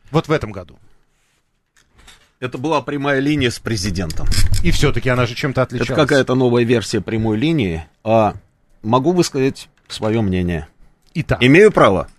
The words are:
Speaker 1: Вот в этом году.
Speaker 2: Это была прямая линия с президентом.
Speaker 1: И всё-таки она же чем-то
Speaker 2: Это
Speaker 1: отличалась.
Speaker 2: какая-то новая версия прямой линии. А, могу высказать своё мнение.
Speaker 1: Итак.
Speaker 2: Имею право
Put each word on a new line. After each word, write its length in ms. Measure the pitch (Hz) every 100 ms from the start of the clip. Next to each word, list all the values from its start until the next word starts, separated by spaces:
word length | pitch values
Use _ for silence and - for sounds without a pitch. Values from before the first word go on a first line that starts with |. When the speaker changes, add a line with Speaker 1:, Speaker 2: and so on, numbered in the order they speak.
| _
Speaker 1:
Вот 160 | 147 156
в 40 |
этом 200 | 147 117
году. 260 | 95 90 - - _ _ _ _ _ _ _ _ _ _ _ - - _ _
Speaker 2:
Это 200 | 127 131
была 240 | 139 151
прямая 360 | 123 143 139 139
линия 300 | 139 151 127
с 80 | -
президентом. 680 | - 113 95 87 87 - - - - -
Speaker 1:
И 80 | 170
всё-таки 400 | - 147 131 131
она 160 | 123 120
же 80 |
чем-то 280 | 120 151 127
Speaker 2:
Это 140 | 127 123
Speaker 1:
отличалась. 280 | 120 139
Speaker 2:
какая-то 320 | 143 143 127 127
новая 280 | 127 120 117
версия 360 | 120 101 110
прямой 340 | 90 110 110 107
линии. 460 | 147 165 98 80 76 _
А, 320 | 107 113 107 - _ _ _ _
могу 280 | 110 123 135
высказать 580 | 180 165 143 135 135 - _ _
своё 340 | - 110 110
мнение. 460 | 104 90 90 82 76 _ - _ _ -
Speaker 1:
Итак. 240 | - 131
Speaker 2:
Имею 300 | 123 151 214
право 380 | - 135 92 -